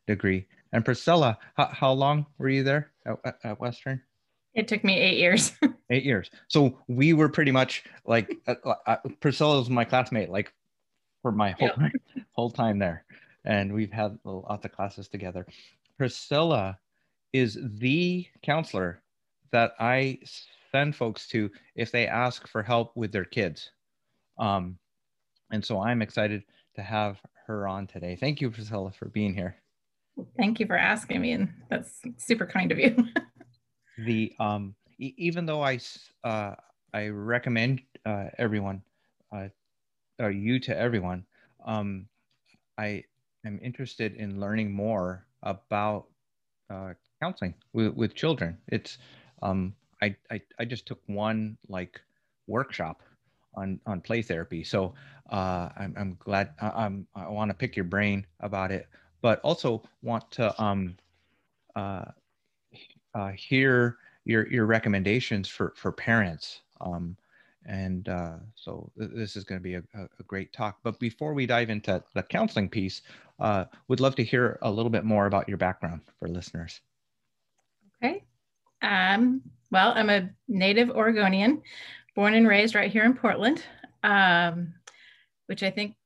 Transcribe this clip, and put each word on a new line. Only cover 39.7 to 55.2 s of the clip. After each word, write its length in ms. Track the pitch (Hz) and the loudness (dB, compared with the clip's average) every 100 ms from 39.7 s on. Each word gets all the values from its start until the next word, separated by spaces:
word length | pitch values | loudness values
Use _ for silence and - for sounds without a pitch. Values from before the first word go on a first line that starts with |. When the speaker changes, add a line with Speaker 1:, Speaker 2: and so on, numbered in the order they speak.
| _ _ _ _ - | _ _ _ _ -6
Speaker 1:
or 100 | 113 | -4
you 300 | 98 104 127 | -2 0 -2
to 180 | 127 85 | -2 -2
everyone, 480 | 120 113 90 90 95 _ _ _ - | 0 0 -2 -6 -10 _ _ _ -8
um, 400 | 110 101 95 98 _ _ _ _ _ _ - | -6 -6 -8 -12 _ _ _ _ _ _ -10
I 240 | 107 101 - _ _ _ | -8 -8 -12 _ _ _
am 140 | 107 101 | -12 -10
interested 540 | 127 120 131 - 110 | -10 -10 -10 -6 -6
in 240 | - 107 98 | -6 -8 -6
learning 320 | 101 110 107 | -4 -2 -2
more 560 | 101 104 110 90 92 - _ | -2 -2 -2 -2 -6 -14 _
about, 640 | 101 95 - 104 104 104 - _ _ _ _ _ - | -8 -8 -4 -2 -2 -2 -8 _ _ _ _ _ -16
uh, 240 | 95 95 87 _ - | -14 -12 -16 _ -8
counseling 340 | 165 185 92 - _ | -8 -6 -8 -8 _
with, 200 | 117 110 | 0 0
with 200 | - 107 | 2 -2
children. 420 | - 156 151 85 87 - | 0 0 0 -2 -6 -4
It's, 300 | 117 - - - - _ _ | -6 -6 -18 -20 -20 _ _
um, 320 | 101 95 92 101 _ - | -2 -2 -4 -8 _ -4
I, 140 | 104 98 - | -4 -4 -10
I, 120 | 110 - - | -12 -12 -10
I 40 | |
just 220 | 117 120 - | -8 -8 -12
took 140 | 123 - | -14 -8
one, 520 | 101 107 110 107 110 - | -4 -2 -2 -4 -8 -12
like, 320 | 95 90 - _ _ _ _ - | -10 -10 -14 _ _ _ _ -6
workshop 560 | 107 135 - 80 82 _ _ _ _ _ - | -4 -4 -6 -8 -10 _ _ _ _ _ -10
on, 240 | 95 95 | -8 -8
on 160 | - 95 | -6 -8
play 220 | - 117 | -4 -4
therapy. 400 | 113 82 85 82 | -2 -4 -6 -10
So, 320 | 78 104 92 - - - | -4 -2 -2 -6 -20 -20